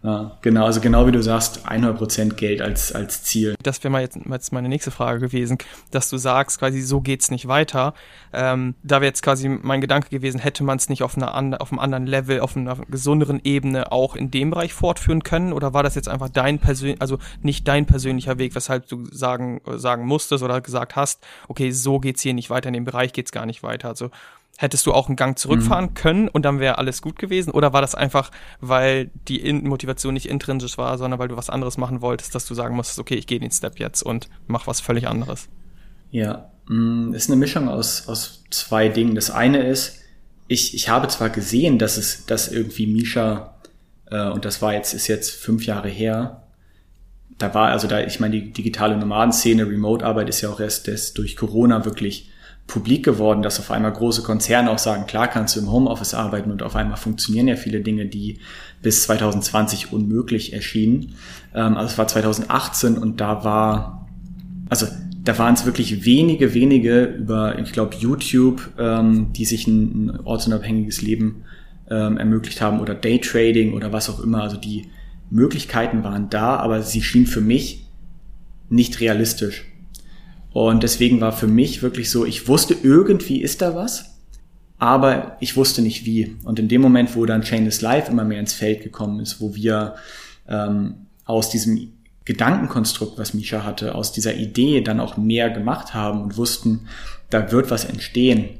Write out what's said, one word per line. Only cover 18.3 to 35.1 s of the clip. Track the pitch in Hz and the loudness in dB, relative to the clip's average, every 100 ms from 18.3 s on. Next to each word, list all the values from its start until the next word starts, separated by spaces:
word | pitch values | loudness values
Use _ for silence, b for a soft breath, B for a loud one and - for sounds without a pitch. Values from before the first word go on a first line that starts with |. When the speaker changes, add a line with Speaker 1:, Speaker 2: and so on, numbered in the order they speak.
| 127 | -4
Speaker 2:
Weg, | 127 | -4
weshalb | 127 - 131 - | -4 -4 -6 -6
du | 123 120 | -12 -12
sagen, | - 127 123 123 117 - 120 | -6 -4 -2 -6 -8 -10 -6
sagen | 123 120 | -2 -2
musstest | 120 151 - 139 | 0 -2 0 -2
oder | 127 127 | 0 -2
gesagt | 127 123 120 - | -4 -6 -4 -2
hast, | 139 - B B B | -2 -4 B B B
okay, | - 131 | -4 -2
so | 127 127 139 | 0 0 0
geht's | 131 127 | 0 -4
hier | 135 | -4
nicht | 123 117 | -4 -2
weiter, | 123 131 | -4 -4
in | |
dem | 120 | -6
Bereich | 120 120 127 | -4 -2 -2
geht's | - 120 | -2 -8
gar | 113 113 | -8 -10
nicht | 113 | -10
weiter? | - 117 120 | -10 -8 -10
Also | 113 123 B B B B - | -10 -12 B B B B -6
hättest | 143 139 - | -2 0 2
du | |
auch | 131 135 | 2 2
einen | 127 | -2
Gang | 135 131 | -2 -2
zurückfahren | 131 156 - 185 180 | 0 2 4 2 0
Speaker 1:
Mhm. | |
Speaker 2:
können | - 160 180 214 | 0 2 4 2
und | - | 2
dann | 143 139 | 0 0
wäre | 131 123 | 0 0
alles | 131 127 | -4 -4
gut | 156 160 | -10 -8
gewesen? | 190 190 175 | -2 -2 0
Oder | - 147 | 2 4
war | 139 | 4
das | 139 - | 0 -2
einfach, | 135 143 135 B B B | 0 0 -2 B B B
weil | 127 131 131 131 131 - - | 0 2 4 2 -2 -10 -6
die | 131 | -4
In-, | 143 147 143 | 0 0 0
Motivation | 135 131 131 135 | -4 -4 -6 -4
nicht | 135 - | -4 -4
intrinsisch | 139 - 135 123 - | -6 -2 -2 -2 -2
war, | 123 127 | -4 -2
sondern | 127 127 | -4 -4
weil | 123 | -6
du | 120 | -6
was | 120 | -6
anderes | 131 127 120 | -4 -4 -4
machen | 123 127 | -6 -4
wolltest, | 120 123 - 123 | -4 -4 -6 -8
dass | - | -8
du | |
sagen | 120 120 120 | -6 -4 -4
musstest, | 120 - | -6 -10
okay, | 117 120 | -6 -6
ich | - | -4
gehe | 120 | -6
den | 120 | -4
Step | - 113 - | -4 -6 -8
jetzt | 110 - | -6 -6
und | - 117 - b - | -4 -6 -8 b -8
mach | 117 - | -6 -4
was | 127 | -8
völlig | - 117 | -2 -2
anderes? | 120 | -2